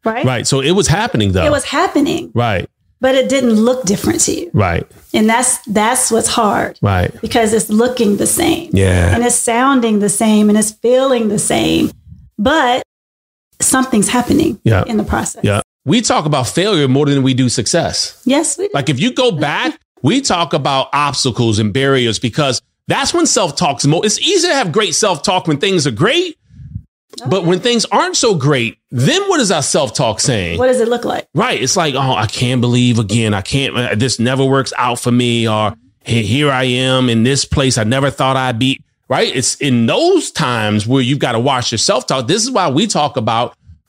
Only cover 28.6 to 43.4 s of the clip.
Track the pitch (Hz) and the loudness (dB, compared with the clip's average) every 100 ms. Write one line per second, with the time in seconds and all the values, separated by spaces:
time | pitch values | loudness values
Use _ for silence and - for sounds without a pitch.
28.6 | 117 - _ 131 135 339 403 359 214 180 | -2 -6 _ -2 2 2 2 0 0 0
29.6 | - 165 135 - 123 107 - 117 87 85 | 0 0 0 0 -2 0 0 0 0 0
30.6 | 254 254 226 240 - 247 - - 233 214 | 2 2 0 -2 -2 -6 -6 -2 -2 0
31.6 | 135 - 160 135 135 120 107 - 123 131 | -2 0 0 0 0 0 -2 -2 -2 0
32.6 | 123 123 123 117 107 110 113 104 95 139 | 2 2 2 2 0 0 0 0 -2 -2
33.6 | 135 - 123 107 127 - 117 131 135 135 | -2 -2 -2 -2 -2 0 0 0 2 2
34.6 | 127 - 123 120 - 120 123 120 113 107 | 0 -2 -2 -2 0 0 2 0 0 0
35.6 | 107 - _ _ - 117 107 123 147 131 | -2 -4 _ _ -4 -2 0 0 0 0
36.6 | 131 123 131 131 127 113 117 139 - - | 0 0 0 2 2 2 2 0 -2 -2
37.6 | 135 117 107 131 139 127 139 131 131 117 | 0 0 0 0 0 0 0 0 -2 -2
38.6 | 131 135 _ _ - 143 214 135 - - | -2 -4 _ _ -4 -2 -2 -2 -4 -4
39.6 | 143 120 117 180 330 381 - - 139 120 | 0 2 2 2 2 2 0 -2 -2 0
40.6 | 107 107 101 135 123 139 135 113 123 131 | 0 0 0 0 0 0 -2 0 0 0
41.6 | 117 113 - 233 254 135 117 196 226 247 | -2 -2 0 -2 -2 -4 -2 -2 -2 -2
42.6 | 175 135 214 180 147 - 117 113 | 0 0 0 0 -2 -2 -2 0